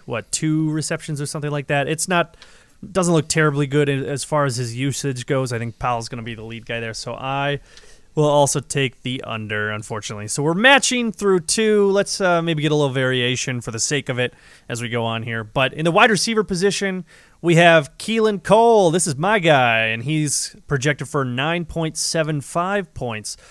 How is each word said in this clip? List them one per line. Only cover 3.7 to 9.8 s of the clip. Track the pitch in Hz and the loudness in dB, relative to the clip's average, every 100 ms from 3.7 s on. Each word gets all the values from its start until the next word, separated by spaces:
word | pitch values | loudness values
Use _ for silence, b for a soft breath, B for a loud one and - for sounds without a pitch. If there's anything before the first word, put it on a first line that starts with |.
| 143 143 | 2 2
in, | 139 | 0
as | 131 139 | -4 -6
far | - 151 | -2 0
as | 143 120 | 0 -2
his | 120 117 | -6 -4
usage | 139 - 143 123 117 | -4 -2 -4 -6 -4
goes. | 135 131 | -2 -2
I | 117 | -4
think | 117 - | -8 -6
Powell's | 127 120 113 | -4 -4 -6
gonna | 123 | -10
be | 113 | -12
the | 113 | -12
lead | 110 117 110 | -12 -14 -8
guy | 117 | -8
there, | 113 | -8
so | 107 - | -8 -10
I | 117 131 139 139 143 B B B B B | -8 -6 -2 -2 -4 B B B B B
will | - | 0
also | 151 147 139 151 | 2 4 4 0
take | - 143 135 - | -4 -2 -2 -4
the | 127 127 | -8 -8
under, | - 113 107 107 107 | -8 -8 -6 -4 -4
unfortunately. | 107 | -6